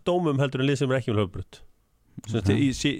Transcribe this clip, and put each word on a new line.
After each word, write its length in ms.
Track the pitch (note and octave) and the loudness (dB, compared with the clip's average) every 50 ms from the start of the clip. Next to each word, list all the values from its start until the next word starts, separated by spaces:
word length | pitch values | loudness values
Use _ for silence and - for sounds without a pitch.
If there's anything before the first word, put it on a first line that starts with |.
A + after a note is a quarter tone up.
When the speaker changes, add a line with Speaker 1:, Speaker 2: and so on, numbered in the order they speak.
| - | -2
Speaker 1:
dómum 380 | F3+ F3 F3+ E3+ D3+ C#3 C3 | 0 0 2 2 0 0 0
heldur 180 | C#3+ C3+ C#3 C3 | 0 0 0 0
en 60 | C3 C#3+ | 0 0
lið 140 | C#3+ - | 0 0
sem 100 | D3 B2+ | 0 0
er 60 | C3 C3 | 0 0
ekki 140 | - B2 G#2+ | 0 0 0
með 80 | G#2+ | 0
hlaupabraut. 380 | G2+ F2 - F#2 - - - - - - - _ _ _ _ _ _ _ _ - | 0 -2 -4 -8 -12 -12 -16 -20 -20 -20 -20 _ _ _ _ _ _ _ _ -16
Sem 140 | - G#2+ A2+ | -8 -4 -4
sagt, 140 | A2+ F2+ G2 | 0 2 2
Speaker 2:
Mhm. 80 | G2+ A2+ | 2 4
Speaker 1:
í 100 | C#3+ C3+ A#2+ | 2 2 0
sí-, 240 | - - C#3+ C3+ | 0 -2 -2 -2